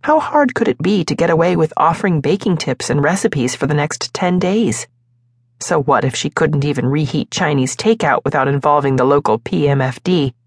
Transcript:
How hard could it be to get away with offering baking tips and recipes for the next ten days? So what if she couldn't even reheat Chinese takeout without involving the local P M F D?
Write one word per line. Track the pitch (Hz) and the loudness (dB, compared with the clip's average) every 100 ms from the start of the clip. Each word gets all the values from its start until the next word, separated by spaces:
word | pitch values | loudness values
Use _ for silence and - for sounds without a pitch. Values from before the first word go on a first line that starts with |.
How | - 311 | 2 0
hard | - 302 277 | 2 0 0
could | - 226 | 0 -2
it | - | 0
be | 170 208 | 0 0
to | 160 | 0
get | 151 170 | 0 2
away | 165 170 170 | 2 2 2
with | 156 - | 0 2
offering | 156 165 196 165 | 0 2 0 0
baking | 139 190 220 175 | 0 0 0 -2
tips | - 127 - | -2 -6 -2
and | 147 | 0
recipes | 143 190 226 147 127 - | 0 0 -2 0 -4 -2
for | 139 | -2
the | |
next | 147 151 - - | 0 -2 -4 -10
ten | - 180 180 | -4 -2 0
days? | 180 208 214 - - _ _ _ _ _ _ _ | 0 0 0 -4 -10 _ _ _ _ _ _ _
So | - 165 | -4 -2
what | 135 131 | 2 2
if | 131 | 0
she | 123 156 | -4 -6
couldn't | - 156 151 143 | -2 0 0 -2
even | 127 123 | -2 -2
reheat | 143 151 156 - | -2 -2 -4 -4
Chinese | - 165 143 127 | -2 0 0 -2
takeout | - 214 226 165 127 | -2 0 0 2 0
without | 135 147 135 | 0 0 0
involving | 139 147 147 139 131 | 0 2 2 2 2
the | |
local | 127 143 - 110 | 4 2 2 -2
P | - 175 143 | -2 -2 0
M | 139 | 0
F | 131 127 | 0 -4
D? | - 180 139 - | -2 0 0 -6